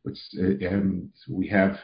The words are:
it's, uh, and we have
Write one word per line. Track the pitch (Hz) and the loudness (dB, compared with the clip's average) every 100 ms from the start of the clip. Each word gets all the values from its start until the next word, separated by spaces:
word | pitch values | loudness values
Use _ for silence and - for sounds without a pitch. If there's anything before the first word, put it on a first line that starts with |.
| - | -12
it's, | - - 101 | -12 -10 -2
uh, | 92 101 90 | 0 0 0
and | 101 95 90 - - - | 0 0 -2 -6 -14 -6
we | 95 87 | -4 2
have | 101 98 - | 4 4 2